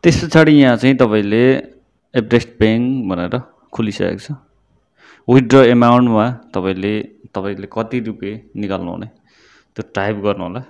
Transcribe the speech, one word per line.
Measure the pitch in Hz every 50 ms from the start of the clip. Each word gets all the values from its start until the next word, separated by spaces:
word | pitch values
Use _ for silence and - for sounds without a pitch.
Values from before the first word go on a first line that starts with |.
| -
त्यस | 175 151 - -
पछाडि | 160 - 160 156 151
यहाँ | 151 147 139 131 120
चाहिँ | 110 - 131 135
तपाईँले | 123 127 110 107 107 101 101 104 113 123 131 135 - - - - _ _ _ _ _ _ _ -
एभरेस्ट | 131 110 110 120 120 113 - - _
ब्याङ्क | 110 110 110 113 120 127 135 135 117 95
भनेर | 95 87 87 87 - 123 127 _ _ _ _ _ -
खुलिसकेको | - 113 107 101 - 98 90 87 95
छ। | - - 147 135 _ _ _ _ _ _ _ _ _ _ _ _ _ _ - _ _ -
विथड्र | 123 135 127 113 120
एमाउन्टमा | 135 131 117 123 120 120 120 120 123 123 120 113 107 107 123
तपाईँले, | 123 120 _ _ - 95 92 95 95 92 95 104 107 107 - - _ _ _ - _
तपाईँले | 101 95 98 101 90 98 98 -
कति | 110 113 110 127 123
रुपियाँ | 110 110 104 - - 98 107 110 - _ _
निकाल्नु | 104 104 95 98 92 87 85
हुने | 87 87 92 107 _ _ _ _ _ _ _ _ _ _ _ _ _
त्यो | - 110 _ _
टाइप | 101 98 104 107
गर्नु | 101 98 104 98 95 92
होला। | 87 92 117 131